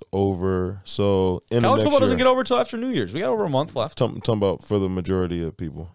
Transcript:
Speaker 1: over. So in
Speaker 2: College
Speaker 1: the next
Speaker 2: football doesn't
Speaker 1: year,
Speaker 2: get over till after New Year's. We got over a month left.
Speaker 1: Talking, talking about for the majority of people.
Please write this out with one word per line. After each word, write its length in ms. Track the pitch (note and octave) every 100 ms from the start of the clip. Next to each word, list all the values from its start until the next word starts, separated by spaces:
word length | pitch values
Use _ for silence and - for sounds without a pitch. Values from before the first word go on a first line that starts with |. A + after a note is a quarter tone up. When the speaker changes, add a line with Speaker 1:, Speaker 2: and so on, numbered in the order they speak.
| -
Speaker 1:
over. 680 | G2 G2 F#2 F#2+ F#2 F#2 G2 -
So 560 | - G2+ G2 F#2 F2+ -
in 120 | A#2
Speaker 2:
College 0 |
Speaker 1:
the 60 | F3+
next 140 | C4
Speaker 2:
football 160 | D4 C#4+
doesn't 180 | C4 B3+
Speaker 1:
year, 80 | B3+
Speaker 2:
get 60 |
over 120 | B3+ B3+
till 120 | B3
after 180 | B3 A#3
New 120 | B3
Year's. 220 | G#3+ F#2+
We 80 | A#2+
got 100 | A3
over 100 | A3+
a 60 | G3
month 260 | C3 D#3 -
left. 220 | A2+ -
Speaker 1:
Talking, 240 | A#2+ -
talking 160 | - A2
about 260 | G2+ E2
for 160 | - G#2
the 80 | F#2+
majority 560 | F#2 F2 F#2+ F2+ E2+
of 140 | E2 -
people. 360 | E2 D2 E2